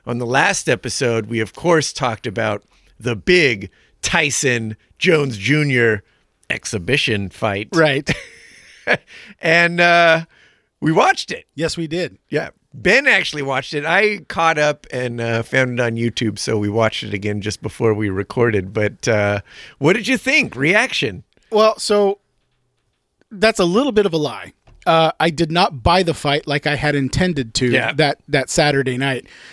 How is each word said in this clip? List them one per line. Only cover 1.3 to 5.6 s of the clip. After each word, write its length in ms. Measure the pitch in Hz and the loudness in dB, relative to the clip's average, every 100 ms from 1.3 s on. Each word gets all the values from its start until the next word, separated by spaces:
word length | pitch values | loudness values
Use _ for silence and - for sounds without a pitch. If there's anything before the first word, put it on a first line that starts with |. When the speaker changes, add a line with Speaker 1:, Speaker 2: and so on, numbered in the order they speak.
| 113 | -4
Speaker 1:
of 120 | 110 | -6
course, 400 | - 170 160 139 | -4 0 0 0
talked 320 | - 131 107 120 | -4 -4 -4 -6
about 380 | 104 110 104 _ _ _ _ | -4 -2 -4 _ _ _ _
the 160 | 117 113 | -6 -2
big 540 | - 180 143 107 110 _ _ _ | 2 4 4 0 -8 _ _ _
Tyson 760 | - 175 151 - 135 120 110 110 _ - | -4 0 0 0 0 0 -4 -10 _ -4
Jones 400 | 180 156 139 107 | 2 2 2 -2
Junior 640 | 104 151 | 0 0